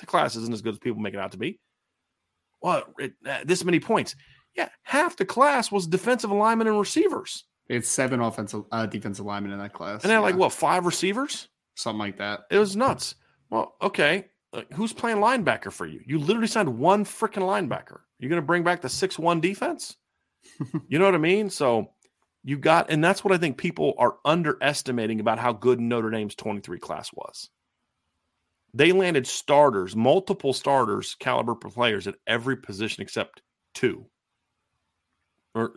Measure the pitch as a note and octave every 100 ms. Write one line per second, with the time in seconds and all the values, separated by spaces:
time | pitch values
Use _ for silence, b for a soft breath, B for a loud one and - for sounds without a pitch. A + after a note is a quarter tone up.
0 | - F3 D3+ A2+ A2+ G#2+ A2 G#2 B2+ A2
1 | G#2 - F#2+ F#2+ C#3 - _ _ _ _
2 | _ _ _ _ _ _ F3 D#3 - -
3 | C3 - C3 C3+ C#3+ F3+ F3+ D#3+ - G#3
4 | A2 - b b b - - - - C#4
5 | E4 - F#3 A#3 C#4+ C4+ - G3+ E3 F3+
6 | A#3+ B3+ G#3+ G3+ A3 A3+ A3 G#3 G3 D#4
7 | G4 C4+ - - - _ - A#2+ A2 -
8 | C3 B2+ A#2 - G2+ G#2+ - A2+ A2 G#2
9 | G#2 G2+ G2+ G2+ G2+ G2 G2+ - F#2 G#2+
10 | F#3+ A3 G#3 F#3 F3 - D#3+ F3+ F3 -
11 | F#3 G#3+ C#4+ - - _ _ - A#2 G#2+
12 | G2+ G2 G2+ G#2 - G3+ G#3 G3 C4 -
13 | - - _ _ _ A3+ - - F#3+ -
14 | D3 F#3+ - _ _ - - D3 A3+ -
15 | A#3 G#3+ G#3+ C4 D3 A2 G2 - E2 D#2
16 | B2 D#3 D3 A3+ A3 A3+ E3 A2+ E3 G#3
17 | G3+ - G#3+ G3+ F#3 G3+ C#3 G2 - -
18 | _ _ B2+ E3+ C#3+ F3 E3+ F3 C3 -
19 | F#3+ - E3 E3+ F3 G3+ C#4+ E4 - -
20 | _ _ _ _ _ - C#3 D#3+ - D3
21 | G3 F3 D#3+ G3+ G3+ - C3+ A2+ - _
22 | _ _ _ _ B2+ C#3+ D3+ E3 - D#3
23 | E3 G3 G3+ F3+ E3 - F3 D#3+ D3 -
24 | A#2+ - C#3+ E3+ D3+ - C#3 C#3+ C3+ A#2+
25 | A2 A2 A2 A2+ A#2+ G#2+ A#2+ A#2 A#2 A#2+
26 | A2 A2 G#2 - A2 G#2 - E2+ - D#2
27 | - - - - - _ _ _ _ _
28 | _ _ _ _ _ _ _ A#2 E3 F#3
29 | F3+ D3+ B2 - - C#3+ C#3+ G2 F#2 G#2+
30 | B2 F#3 F#3+ F#3+ C#3 B2 C#3+ C#3 A2 G#2
31 | - - C3 B2 A#2+ A2+ G#2+ A#2 A#2+ G2+
32 | G2+ - - A2+ B2 C3+ - G2 A2 -
33 | G2 A#2 - _ _ _ _ - A#2+ E2+
34 | - _ _ _ _ _ _ _ _ _
35 | _ _ _ _ _ A2+ A2+